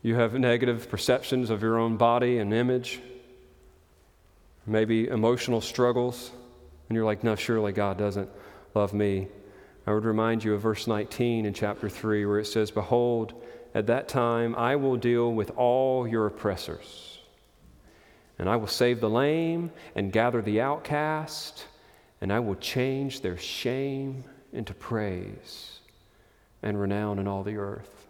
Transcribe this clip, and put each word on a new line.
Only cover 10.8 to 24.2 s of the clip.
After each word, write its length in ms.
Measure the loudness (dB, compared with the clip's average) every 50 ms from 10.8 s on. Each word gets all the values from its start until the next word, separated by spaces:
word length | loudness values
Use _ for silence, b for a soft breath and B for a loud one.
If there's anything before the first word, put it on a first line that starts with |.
| -2
nineteen 600 | -2 0 -2 -2 -6 -2 0 0 2 2 0 0
in 80 | -2 -2
chapter 340 | -2 -2 -4 -2 -4 -6 -6
three, 380 | -6 -4 0 0 2 2 2
where 120 | 2 2 0
it 60 | 0
says, 260 | 0 0 0 0 2
"Behold, 600 | 0 -4 0 2 2 2 4 2 2 0 -2 -4 -8 B B B B B B B -2
at 120 | -2 2
that 220 | 2 0 0 0 -2
time 460 | 0 2 2 2 2 2 0 0 0
I 200 | 0 0 2 2
will 200 | 2 2 2 2 2
deal 340 | 2 2 4 4 4 2
with 200 | 2 0 -2 -2 0
all 500 | 2 2 4 4 4 2 2 2 0 0
your 200 | 0 0 2 2
oppressors, 960 | 0 -2 -2 -2 -2 -2 -2 -6 -10 -10 -12 -12 -18 -18 -18 -18 -20 -20 -20 -20 -20 _ _ _ _ _ _ -20 -20 -20 -20 b b b b b b b b b b b -4
and 80 | -2
I 100 | 0 0
will 100 | 0 0
save 340 | -4 0 2 4 2 4 2
the 80 | 0 0
lame 640 | 2 2 2 2 2 0 0 -2 -2 -2 -4 -6 B B B B B
and 180 | -4 -4 0
gather 300 | 2 2 2 4 2 0
the 180 | 0 0 0 0
outcast, 1040 | 0 0 -2 -4 -4 -4 -2 -2 0 -2 -2 -4 -6 -8 -10 -10 -12 -12 -14 -16 -18 -18 b b b b b b b b b b
and 100 | -4 0
I 100 | 0 0
will 160 | 0 -2 -4
change 680 | -4 -6 -4 -2 0 0 0 0 -2 -4 -6 -6 -4
their 160 | -6 -6 -6 -6
shame 840 | -8 -10 -10 -4 -2 -2 -2 0 -2 -4 -4 -4 -6 -6 -8 -10